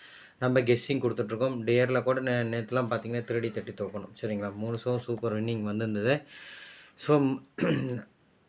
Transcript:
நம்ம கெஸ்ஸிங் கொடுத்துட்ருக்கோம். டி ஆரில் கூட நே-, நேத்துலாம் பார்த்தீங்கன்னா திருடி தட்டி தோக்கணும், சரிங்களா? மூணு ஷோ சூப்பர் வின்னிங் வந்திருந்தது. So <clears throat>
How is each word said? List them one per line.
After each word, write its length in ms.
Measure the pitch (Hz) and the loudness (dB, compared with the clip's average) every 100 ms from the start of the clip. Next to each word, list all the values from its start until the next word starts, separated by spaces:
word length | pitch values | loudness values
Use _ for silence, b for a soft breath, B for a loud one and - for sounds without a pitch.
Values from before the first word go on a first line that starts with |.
| B B B B | B B B B
நம்ம 200 | 127 127 | 2 4
கெஸ்ஸிங் 420 | 123 117 - 135 | 6 4 2 0
கொடுத்துட்ருக்கோம். 540 | 120 110 107 110 131 123 | 0 0 -2 0 -2 0
டி 120 | 113 120 | 2 4
ஆரில் 280 | 123 127 123 | 4 2 2
கூட 140 | 131 | 0
நே-, 160 | 131 123 113 | 2 0 0
நேத்துலாம் 440 | 117 110 123 117 | -2 -2 -2 0
பார்த்தீங்கன்னா 360 | 113 113 120 113 | -2 -2 -4 -2
திருடி 240 | 117 117 | -2 -2
தட்டி 220 | 107 98 | -4 -6
தோக்கணும், 400 | 101 98 101 95 | -6 -6 -6 -10
சரிங்களா? 360 | - 110 104 101 | -6 -4 -2 -4
மூணு 240 | 101 113 113 | -4 -4 -4
ஷோ 160 | 123 123 | -2 -2
சூப்பர் 380 | 123 113 113 107 | -2 -4 -2 0
வின்னிங் 280 | 113 113 | 0 -2
வந்திருந்தது. 500 | 104 107 113 104 113 147 - B B B B B B B | -2 -2 -2 0 2 0 -2 B B B B B B B
So 140 | - 147 135 131 - - | 4 4 4 0 -6 -2
<clears throat> 480 | 170 139 131 160 - _ _ _ | 0 2 0 -4 -8 _ _ _